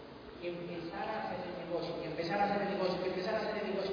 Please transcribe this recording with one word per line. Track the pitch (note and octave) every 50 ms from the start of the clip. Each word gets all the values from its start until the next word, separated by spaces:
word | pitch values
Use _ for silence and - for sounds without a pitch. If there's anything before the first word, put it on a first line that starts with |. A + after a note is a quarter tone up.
| - - - - - - - -
que | E3+
empezara | F3 F3 F3 F3 F3 F3 E3+ D#3+ E3 E3 E3 D#3+ -
a | - - F3
hacer | F3+ F#3 F#3 F3+
el | F3 F3 E3+ E3
negocio, | E3+ F3 E3 E3 E3+ D#3+ -
que | D3+
empezara | D#3 D#3+ E3 E3+ E3 G3+ G3+ G3+
a |
hacer | G3 G3+ G3+
el | G3 F#3+ F#3+
negocio, | F#3+ F#3+ F3+ F3+ - F#3
que | F3
empezara | - F3+ F3+ G#3+ A3
a | A3
hacer | G#3 G#3 G#3
el | G3+ G3+ F#3+ G3
negocio, | G3 F#3+ G3